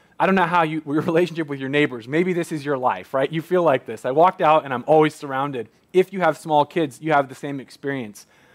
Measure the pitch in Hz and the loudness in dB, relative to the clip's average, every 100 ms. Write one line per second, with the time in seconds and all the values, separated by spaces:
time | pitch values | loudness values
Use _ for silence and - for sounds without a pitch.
0 | _ - 170 190 165 175 165 156 143 151 | _ -2 0 2 2 0 0 -4 -4 -2
1 | 147 165 180 165 147 139 135 147 147 120 | 0 0 0 -4 -8 -8 -2 0 0 -2
2 | 113 151 180 175 165 160 143 131 127 92 | -4 -2 0 -2 -4 -6 -4 -2 0 -2
3 | 92 135 143 160 - 180 165 131 - 151 | -4 -2 -2 -4 -2 2 2 2 -2 -8
4 | 127 139 180 185 160 156 143 123 120 156 | -2 4 4 4 4 4 2 -4 2 4
5 | 156 - 147 135 143 127 110 _ _ 180 | 4 0 -8 -4 -4 -6 -10 _ _ 0
6 | 185 190 165 147 165 151 143 180 147 - | 0 0 0 0 0 0 0 -2 -4 -4
7 | 156 147 131 127 147 139 117 - 143 139 | 0 0 0 -6 -10 -10 -12 -10 -8 -6
8 | 110 - - _ _ | -8 -14 -20 _ _